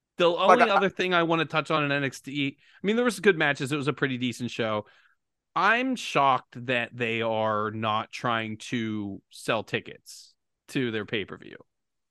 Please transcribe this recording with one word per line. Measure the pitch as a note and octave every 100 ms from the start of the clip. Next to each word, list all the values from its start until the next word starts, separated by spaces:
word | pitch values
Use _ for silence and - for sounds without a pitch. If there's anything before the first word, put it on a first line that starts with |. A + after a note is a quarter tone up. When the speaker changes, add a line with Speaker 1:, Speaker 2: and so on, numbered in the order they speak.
| _ -
Speaker 1:
the | F3
Speaker 2:
Like, | E3+ F#3+ G#3
Speaker 1:
only | A3+
Speaker 2:
I | G3
Speaker 1:
other | F#3+
thing | - F#3
I | F3
wanna | E3 E3 D3+
touch | D#3+ D3
on | D#3+ C#3+
in |
N | C#3+
X | C3+ -
T, | - C#3+ C#3 -
I | _ - F#3+
mean, | A3+
there | B3
was | F#3+
good | G3 D#3+
matches. | D3+ C#3 C3
It | D3+
was | C3+
a |
pretty | C3+ C#3 B2
decent | B2 - A#2+
show. | - A2+ G#2+ - _ _ _ _ _ _ D#3+
I'm | F#3+ A3+ C4 B3
shocked | - D3+ C#3 B2+ - B2 B2
that | A#2+ A#2 A#2
they | A#2 A2+
are | A2+ A2 A2 G#2+ G#2+
not | A2 A2 G#2+ G#2+
trying | - B2+ A2+ A2 G#2+
to | - B2 A2 G#2+ G2+ G2 _
sell | - - A2+
tickets | - A2+ - - - - - _ _ _ -
to | C#3+ B2
their | A2 G2
pay-per-view. | A2+ F2+ F#2 - - _ _ _ _ _